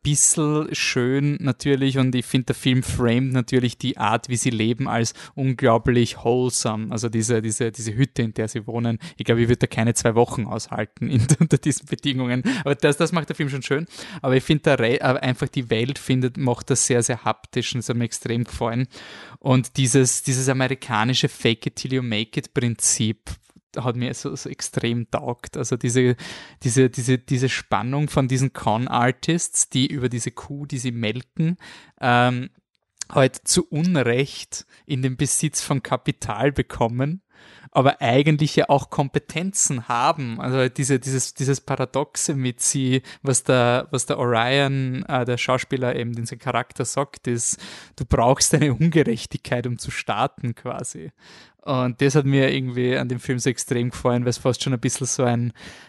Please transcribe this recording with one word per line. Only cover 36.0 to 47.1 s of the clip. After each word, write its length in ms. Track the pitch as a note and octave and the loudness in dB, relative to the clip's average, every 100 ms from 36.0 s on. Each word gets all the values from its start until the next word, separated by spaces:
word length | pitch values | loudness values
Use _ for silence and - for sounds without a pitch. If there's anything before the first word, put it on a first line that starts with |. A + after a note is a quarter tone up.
| - - - G#2+ C3+ | -2 -6 -8 -2 0
bekommen 720 | C#3+ C#3+ - A#2 A#2+ C#3 F3+ - _ - - - | 0 -4 -2 -2 0 -4 -4 -10 _ -20 -20 -2
aber 280 | - C3+ - | 2 4 2
eigentlich 560 | B2+ B2+ D3 D3+ D#3 - | 2 4 4 4 2 2
ja 120 | - | 4
auch 220 | C#3 - | 2 2
Kompetenzen 1000 | - C3+ D3 - - F#3 F#3+ - C3 A2+ | -4 -2 -4 -6 -6 -4 -2 -2 -2 -2
haben. 520 | A#2+ C3+ D#3 B2+ A2+ | 0 0 0 -4 -4
Also 280 | B2 C3 B2+ | -2 0 0
diese, 300 | - C3 C3+ | 0 0 0
dieses, 360 | C3+ C3 - | 0 -2 -4
dieses 260 | - C3+ C3+ | -4 -2 -2
Paradoxe 760 | - C3+ C3 C3 D3 - - | -2 -4 -2 -2 -4 -4 -2
mit 260 | C#3+ B2+ A#2+ | 0 -2 -2
sie, 420 | - C#3+ C3 C3 - - | -2 0 2 0 -2 -6
was 220 | C#3 B2+ | -2 0
der, 440 | - B2+ A#2+ B2 - | 4 4 4 2 0
was 160 | B2+ - | -4 -2
der 120 | D3 | -2
Orion, 840 | B2 A#2 A#2 C#3 C#3 C3+ C3 C3 - | 2 2 2 2 2 0 -2 -4 -4
äh, 180 | C#3 | -2
der 140 | B2 A#2+ | 0 -2
Schauspieler 560 | - B2+ - C3+ B2 | 0 -2 -2 -2 -2
eben, 200 | B2+ A#2 | -2 -4
den 120 | A#2+ A2+ | -6 -8
sein 120 | A#2 | -8
Charakter 460 | - A#2+ B2 - | -4 -2 -4 -6
sagt, 440 | B2 - C#3 | -4 -2 -4